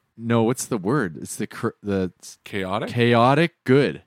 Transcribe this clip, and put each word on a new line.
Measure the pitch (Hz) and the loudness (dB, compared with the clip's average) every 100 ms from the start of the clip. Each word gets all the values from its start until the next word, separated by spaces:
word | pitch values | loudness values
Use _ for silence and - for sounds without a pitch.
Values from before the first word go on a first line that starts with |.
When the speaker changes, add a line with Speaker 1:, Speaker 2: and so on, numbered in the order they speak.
| _ - | _ -12
Speaker 1:
no, | 113 117 | 0 2
what's | 113 131 - | 2 0 -4
the | 117 | -4
word? | 90 147 95 73 | -2 -2 -2 -6
It's | 95 - | -14 -10
the | 107 | -10
cr-, | - 113 - | -6 -8 -6
the | 101 98 92 - - - | -4 -2 -4 -8 -20 -20
Speaker 2:
Chaotic? | - 104 92 104 196 | -12 -8 -6 -6 -4
Speaker 1:
chaotic | 120 120 117 123 143 170 - - | 0 4 4 4 4 0 -4 2
good. | 135 113 69 | 2 2 -4